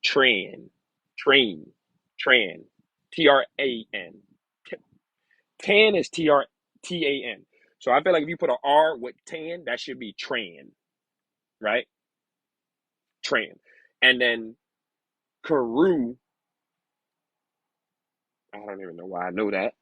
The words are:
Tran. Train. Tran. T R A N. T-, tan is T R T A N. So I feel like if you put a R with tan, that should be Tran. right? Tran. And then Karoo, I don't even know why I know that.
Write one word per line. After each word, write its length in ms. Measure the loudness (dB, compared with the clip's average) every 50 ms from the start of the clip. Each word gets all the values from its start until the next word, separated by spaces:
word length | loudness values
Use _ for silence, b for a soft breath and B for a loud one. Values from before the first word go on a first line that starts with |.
| -4
Tran. 640 | 0 2 4 4 4 2 0 -4 -8 -14 -18 -20 -20 _ _ _ _ _ _ _ _ _ -6
Train. 480 | 0 4 4 4 4 2 -2 -10 -16 -20 _ _ _ _ _ _ _ _ _ _ 0
Tran. 380 | 2 2 2 2 0 -6 -12 -18 _ _ _ _ _ _ _ _ _
T 160 | -6 2 4 4
R 180 | 6 4 2 -2 _ -6
A 260 | -4 -4 -4 -6 -10 _ -12
N. 200 | -12 -12 -12 -16 -20 _ _ _ _ _ _ _ _ _ -18
T-, 80 | -18 -18 _ _ _ _ _ _ _ _ _ _ _ _ _ _ _ _
tan 340 | -2 2 6 6 6 6 4
is 120 | 2 -2 -4
T 180 | -4 -2 2 4
R 160 | 4 4 2 -2 _ _ _ _ _ _ _
T 220 | -8 -6 -4 -2
A 240 | -2 -4 -4 -6 -10
N. 140 | -12 -12 -14 _ _ _ _ _ _ _
So 120 | -2 2
I 100 | 2 2
feel 100 | 4 2 2
like 80 | 2 0
if 40 | -2
you 80 | -6 -4
put 120 | -2 -2
a 60 | -2 -2 0
R 320 | 2 4 4 4 4 0
with 200 | -4 -8 -12 -12 _ _
tan, 380 | -14 -14 -12 -10 -10 -12 -10 -8
that 140 | -8 -8 -8
should 180 | -8 -12 -12 -12
be 140 | -12 -14 -12
Tran. 540 | -14 -10 -6 -6 -6 -6 -8 -12 -20 -20 -20 _ _ _ _ _ _ _ _ _ _ _ _ _ _ _ _ _ _
right? 260 | -4 -2 -2 -2 -4 _ _ _ _ _ _ _ _ _ _ _ _ _ _ _ _ _ _ _ _ _ _ _ _ _ _ _ -8
Tran. 280 | -2 -2 -2 -2 -4 -12 _ b b b b b b b b
And 180 | 2 2 4 4
then 360 | 2 0 0 0 -4 -10 -16 _ _ _ _ _ _ _ _ _ _ _ _ _ _ _ _ _ _
Karoo, 720 | -2 0 0 0 0 2 2 4 4 4 0 -2 -4 -6 _ _ _ _ _ _ _ _ _ _ _ _ _ _ _ _ _ _ _ _ _ _ _ _ _ _ _ _ _ _ _ _ _ _ _ _ _ _ _ _ _ _ _ _ _ _ _ -20
I 40 | -18
don't 220 | -16 -16 -16 -14
even 140 | -14 -16 -16
know 100 | -16 -16
why 220 | -12 -8 -8 -6 -6
I 20 |
know 200 | -4 -4 -4 -2
that. 240 | -2 -2 -4 -4 -6 _